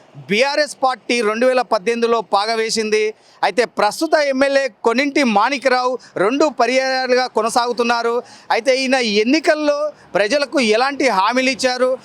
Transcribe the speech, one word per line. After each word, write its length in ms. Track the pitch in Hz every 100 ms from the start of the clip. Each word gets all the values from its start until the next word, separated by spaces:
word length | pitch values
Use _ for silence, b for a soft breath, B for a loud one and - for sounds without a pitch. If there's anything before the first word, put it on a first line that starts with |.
| b 143 131
బీఆర్ఎస్ 460 | 208 269 294 294 -
పార్టీ 380 | 262 247 - 240
రెండు 260 | 214 214 254
వేల 160 | 254
పద్దెనిమిదిలో 580 | 240 220 185 233 233 233
పాగా 340 | 214 196 214
వేసింది. 600 | 226 220 214 214 214 214 - b b
అయితే, 220 | 185 196
ప్రస్తుత 500 | 226 - 208 196 320
ఎమ్మెల్యే 540 | 311 285 262 277 277 269 -
కొనింటి 380 | 233 226 285 277
మాణిక్రావు 760 | 262 202 233 277 262 254 254 254 b b
రెండు 340 | 190 277 311 240
పర్యాయాలుగా 640 | 233 262 262 262 254 247 254
కొనసాగుతున్నారు. 960 | - 214 247 240 233 233 240 233 240 233 B B
అయితే, 320 | 202 262 262
ఈయన 120 | 262
ఎన్నికల్లో 960 | 262 233 208 220 311 311 302 302 294 302 - b
ప్రజలకు 460 | 175 208 285 285 294
ఎలాంటి 480 | 226 214 262 277 277
హామీలు 420 | 190 202 254 262
ఇచ్చారు, 480 | 247 254 247 254 254